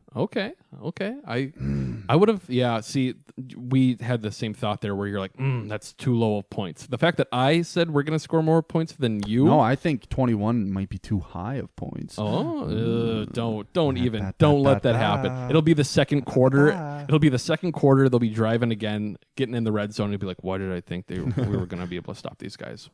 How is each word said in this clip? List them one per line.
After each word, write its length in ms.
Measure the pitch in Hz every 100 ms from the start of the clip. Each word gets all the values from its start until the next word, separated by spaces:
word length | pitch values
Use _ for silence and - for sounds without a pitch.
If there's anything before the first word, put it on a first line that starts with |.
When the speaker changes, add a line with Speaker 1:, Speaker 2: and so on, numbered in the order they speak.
| _ -
Speaker 1:
Okay. 380 | 190 226 202 359 _ -
Okay. 320 | 160 - 196 277 -
I, 240 | 120 135 - 135 139
Speaker 2:
<clears throat> 300 | 127 113 101
Speaker 1:
I 60 | 147
would 140 | 208
have, 140 | 202 -
yeah, 320 | 123 123 113
see, 340 | - 139 127 - _ - 131 -
we 400 | 123 131 127 117
had 220 | 120 120
the 100 | 107
same 220 | - 113
thought 280 | 104 107 104
there 140 | 107 98
where 120 | 101
you're 120 | 101
like, 160 | 95 -
"Mm, 300 | 135 123 104
that's 260 | 107 -
too 200 | - 131 117
low 220 | 113 104
of 120 | -
points." 360 | - 92 87 -
The 100 | 123
fact 200 | 170 170
that 100 | -
I 300 | 123 135 165
said 280 | 165 175 170
we're 120 | 143
gonna 160 | 147 156
score 220 | - 165
more 180 | 160 160
points 320 | 156 170 160
than 280 | - 123 107 101
you. 180 | 113 143
Speaker 2:
No, 140 | 151
I 160 | 117 131
think 340 | - 127 -
twenty-one 600 | - 123 107 107 120 98
might 180 | 95 95
be 80 | 95
too 220 | - 101
high 360 | - 85 101 135
of 200 | - -
points. 400 | - - - -
Speaker 1:
Oh, 440 | 104 135 302 311
uh, 40 | -
Speaker 2:
Mm. 640 | 110 117 117 117 110 107
Speaker 1:
don't, 400 | 117 117 107 104
don't 220 | 180 151 92
Speaker 2:
Da, 60 |
Speaker 1:
even, 180 | 123 110
Speaker 2:
da, 80 | 95 -
Speaker 1:
don't 260 | 151 143
Speaker 2:
da, 60 | 139
Speaker 1:
let 140 | 131
that 100 | 127
Speaker 2:
da. 40 | 117
Speaker 1:
happen. 500 | 104 104 101 127 123
It'll 120 | 156
be 120 | 156
the 100 | 156
second 400 | 135 165 139 147 -
quarter. 460 | - 127 139 147
Speaker 2:
Da. 320 | 175 147 147
Speaker 1:
It'll 160 | 143 151
be 100 | 151
the 100 | 123
second 320 | - 160 180
quarter. 340 | 151 139 135 135
They'll 100 | 123
be 100 | 117
driving 420 | 107 110 117 117
again, 460 | 104 107 104 104 92 _ -
getting 200 | 123 120
in 80 |
the 80 | 113
red 220 | 107 104
zone. 200 | 107 101
It'll 80 | 101
be 60 | 98
like, 160 | 90
"Why 140 | 92 95
did 140 | 95
I 100 | 90
think 260 | - 87 -
they, 120 | 90
we 380 | 123 104 113 98
were 80 | 90
Speaker 2:
<laughs> 20 |
Speaker 1:
gonna 200 | 87 90
be 80 | 90
able 160 | -
to 60 | -
stop 180 | - -
these 160 | - -
guys?" 340 | - - -